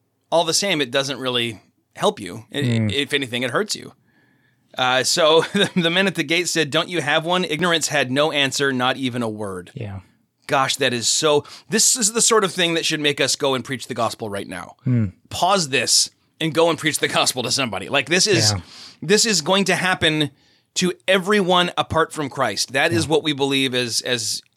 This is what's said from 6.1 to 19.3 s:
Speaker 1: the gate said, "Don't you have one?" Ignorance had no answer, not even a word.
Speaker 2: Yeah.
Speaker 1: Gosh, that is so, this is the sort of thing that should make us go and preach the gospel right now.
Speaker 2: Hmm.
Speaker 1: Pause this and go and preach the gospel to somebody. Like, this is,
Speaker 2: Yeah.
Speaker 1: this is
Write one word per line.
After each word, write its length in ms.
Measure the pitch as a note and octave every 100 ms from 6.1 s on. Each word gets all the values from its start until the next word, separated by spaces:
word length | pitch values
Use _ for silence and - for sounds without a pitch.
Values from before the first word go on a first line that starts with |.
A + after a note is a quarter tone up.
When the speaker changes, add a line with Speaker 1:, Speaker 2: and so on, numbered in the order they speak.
| E3+
Speaker 1:
the 80 |
gate 240 | C#3+ E3+ E3
said, 220 | E3+ D3
"Don't 180 | D#3 F3
you 140 | F3
have 240 | C#3+ D#3 E3
one?" 180 | F3+
Ignorance 460 | F#3 D#3 F3+ E3 -
had 200 | D3 B2+
no 200 | C3+ D#3
answer, 400 | D3 C3+ C3+ C#3
not 240 | B2+ B2 C3
even 260 | B2+ B2
a 60 | A#2
word. 440 | G#2+ G#2 F2+ F2
Speaker 2:
Yeah. 260 | - G#2 F#2+ - _ _ _ -
Speaker 1:
Gosh, 280 | C#3 C3+ -
that 160 | C3
is 140 | A#2+ G#2+
so, 360 | - D#3 D3 - - -
this 260 | A3 - B3+
is 160 | G#3+
the 80 | A3+
sort 220 | - A3+ F#3
of 80 |
thing 200 | F3+ E3+ E3
that 100 | C3+
should 140 | D#3
make 180 | D3 C#3+
us 160 | C3+ -
go 180 | C#3
and 100 | C3 A#2
preach 220 | B2+ -
the 60 |
gospel 360 | B2 A2+ - A2
right 180 | G2+ -
now. 280 | F2+ - -
Speaker 2:
Hmm. 220 | B2+ A#2+ G2+ - _
Speaker 1:
Pause 400 | - F3+ G3+ C#3+
this 400 | B2+ G#2+ - - - _ -
and 140 | D#3+
go 160 | D3+ E3+
and 80 | D#3
preach 200 | D#3 -
the 80 | D3
gospel 340 | E3+ C3+ B2+
to 80 | A#2
somebody. 380 | C#3 B2 F#2+ F#2
Like, 180 | C#3 C3
this 200 | F3+ G3
is, 240 | E3+ G#2+
Speaker 2:
Yeah. 100 | G2 - - - -
Speaker 1:
this 240 | D#3 G#3
is 160 | A#3